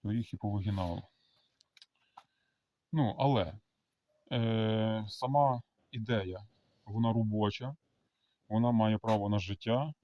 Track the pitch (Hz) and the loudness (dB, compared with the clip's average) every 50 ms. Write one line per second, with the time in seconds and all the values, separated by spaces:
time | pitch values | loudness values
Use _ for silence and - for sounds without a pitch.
0 | - 101 104 117 110 - - - - 104 101 101 92 104 101 98 92 87 85 - | -4 -2 -2 -2 -4 -6 -8 -6 -6 -4 -4 -2 -2 -2 -2 -2 -2 -4 -4 -8
1 | - _ _ _ _ _ _ _ _ _ _ _ _ _ _ - - _ _ _ | -10 _ _ _ _ _ _ _ _ _ _ _ _ _ _ -20 -20 _ _ _
2 | _ _ _ - _ _ _ _ _ _ _ _ _ _ _ _ _ _ - 160 | _ _ _ -20 _ _ _ _ _ _ _ _ _ _ _ _ _ _ 0 2
3 | 139 107 - - 131 143 151 123 90 - 98 107 _ _ _ _ _ _ _ _ | 2 2 2 2 2 2 4 2 0 -2 -6 -14 _ _ _ _ _ _ _ _
4 | _ _ _ _ _ _ 120 117 113 113 113 110 110 110 110 110 110 110 110 110 | _ _ _ _ _ _ -2 0 0 0 0 0 0 0 0 2 0 0 0 -2
5 | 107 104 - - 127 127 139 143 143 135 127 120 - _ _ _ _ _ - 117 | -4 -8 -8 -6 -4 0 2 4 4 4 2 -2 -6 _ _ _ _ _ -8 -8
6 | 110 110 120 107 95 92 92 95 104 - _ _ _ _ _ _ _ 110 104 110 | -2 0 0 0 0 -4 -8 -10 -14 -18 _ _ _ _ _ _ _ -8 -2 0
7 | 117 113 110 113 110 107 104 107 107 101 - - 123 131 147 _ _ _ _ _ | 0 2 2 2 0 0 2 2 0 0 0 -4 -10 -10 -10 _ _ _ _ _
8 | _ _ _ _ _ _ _ _ _ _ 107 110 120 120 120 113 110 107 110 104 | _ _ _ _ _ _ _ _ _ _ 0 2 4 4 4 4 4 4 4 2
9 | - 110 110 104 101 101 104 101 90 92 101 - - 107 117 127 147 156 151 _ | 2 2 2 2 2 2 0 0 0 -2 -8 -6 -2 0 0 0 0 -4 -8 _